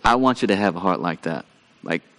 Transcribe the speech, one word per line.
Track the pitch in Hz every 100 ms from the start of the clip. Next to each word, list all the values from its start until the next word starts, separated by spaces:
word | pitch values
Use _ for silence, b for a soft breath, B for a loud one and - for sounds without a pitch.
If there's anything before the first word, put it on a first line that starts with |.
| 110
"I | 120
want | 131 123
you | 110
to | 98
have | 104 78
a |
heart | 92 87
like | 85 78
that, | 80 78 - _ _ _
like, | - 82 -